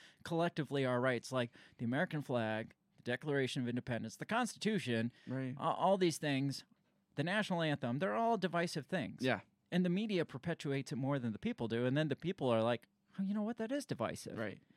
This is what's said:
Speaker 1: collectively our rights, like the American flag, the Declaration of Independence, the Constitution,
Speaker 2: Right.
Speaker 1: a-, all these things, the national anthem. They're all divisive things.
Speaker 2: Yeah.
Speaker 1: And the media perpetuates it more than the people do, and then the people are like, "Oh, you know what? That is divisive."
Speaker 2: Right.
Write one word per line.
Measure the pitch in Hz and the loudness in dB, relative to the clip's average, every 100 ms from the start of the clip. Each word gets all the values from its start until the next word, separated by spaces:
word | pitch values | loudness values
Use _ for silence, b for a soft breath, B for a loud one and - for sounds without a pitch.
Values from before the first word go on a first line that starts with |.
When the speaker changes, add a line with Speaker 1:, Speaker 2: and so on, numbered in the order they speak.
| B B | B B
Speaker 1:
collectively | - 165 170 - 139 139 | -2 2 2 2 0 2
our | 131 123 | 4 6
rights, | 131 120 - | 4 2 0
like | 131 120 B B B | 0 0 B B B
the | |
American | 120 131 180 151 | 0 2 0 -2
flag, | 139 123 110 110 113 - _ _ | 0 0 2 -2 -4 -12 _ _
the | |
Declaration | 120 123 151 139 127 143 | -4 -2 0 0 0 0
of | 120 | -2
Independence, | 120 - 117 110 - | -2 -2 -4 -4 -10
the | - | -4
Constitution, | 220 240 - 208 208 123 113 120 b b | -2 -2 -2 -2 0 0 0 0 b b
Speaker 2:
Right. | 131 131 139 | -6 -6 -4
Speaker 1:
a-, | |
all | 165 - 175 196 | -2 2 2 4
these | 180 - | 2 0
things, | 151 135 139 131 - _ _ _ _ - | -2 0 0 -4 -10 _ _ _ _ -4
the | |
national | 165 208 202 170 | -2 0 0 0
anthem. | 156 143 120 127 | 0 0 -2 -2
They're | 190 214 | 0 0
all | 226 220 | 0 0
divisive | 170 170 170 165 - | 0 0 0 -2 -4
things. | 185 110 - | -4 -4 -2
Speaker 2:
Yeah. | 127 101 - _ - | 0 0 -2 _ -2
Speaker 1:
And | 180 | 2
the | 180 | 2
media | 185 220 180 | 2 0 0
perpetuates | 156 - 170 160 147 139 131 | 0 -4 -6 -4 -2 -2 -2
it | 139 | -2
more | 135 143 | 0 0
than | 120 | -2
the | 104 | -4
people | - - 117 | -4 -2 -2
do, | 113 | 2
and | 127 143 | 2 2
then | 156 | 0
the | 120 | -2
people | 165 - 131 | -4 0 2
are | 113 | 4
like, | 113 117 _ _ _ - | 4 0 _ _ _ -6
"Oh, | |
you | 196 | -2
know | 214 | -2
what? | 208 240 | -4 -4
That | 226 | -4
is | 285 | -4
divisive." | - 220 104 - - - | -4 -4 -2 -4 -8 -6
Speaker 2:
Right. | 107 - _ | -6 -8 _